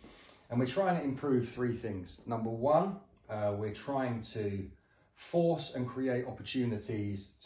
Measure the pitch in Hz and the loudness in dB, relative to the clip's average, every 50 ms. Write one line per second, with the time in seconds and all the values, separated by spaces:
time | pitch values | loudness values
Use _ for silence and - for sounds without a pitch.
0 | - - - - - - - - - _ 117 120 131 127 - 190 196 180 175 160 | -20 -20 -20 -20 -20 -20 -20 -20 -10 _ 2 2 2 2 2 2 4 4 4 2
1 | 143 139 127 123 - 143 131 123 113 - - 123 123 123 110 - - 110 98 92 | 2 0 -2 0 2 4 4 4 2 0 -2 -2 0 0 0 -2 -4 -4 -6 -6
2 | 90 - - - - 117 120 117 110 113 117 113 120 143 151 165 185 202 190 - | -8 -10 -12 -14 -6 -6 -4 -2 -2 -2 -2 0 4 6 6 6 6 4 -2 -6
3 | - _ - _ _ - 110 107 104 104 101 101 107 107 104 - - - 139 135 | -10 _ -20 _ _ -6 -4 0 2 2 2 0 -2 -4 -4 -6 -6 -2 -2 0
4 | 131 123 117 113 110 - - 113 104 101 101 98 - - - _ _ _ _ _ | 0 0 -2 -4 -6 -6 -4 -2 -2 -2 -2 -4 -6 -8 -12 _ _ _ _ _
5 | _ _ _ - - - - 170 170 170 165 156 147 - - 131 123 123 - 131 | _ _ _ -20 -12 0 2 4 4 4 4 2 -2 -6 -4 -4 -4 -2 -2 -2
6 | 131 131 123 123 123 123 107 - - - - 131 123 120 113 104 - - 113 107 | 0 2 2 0 0 -4 -6 -10 -8 -4 -2 0 0 2 0 -2 -4 -4 -4 -2
7 | 101 101 101 98 - - - _ - | -2 -2 -4 -4 -8 -12 -16 _ -10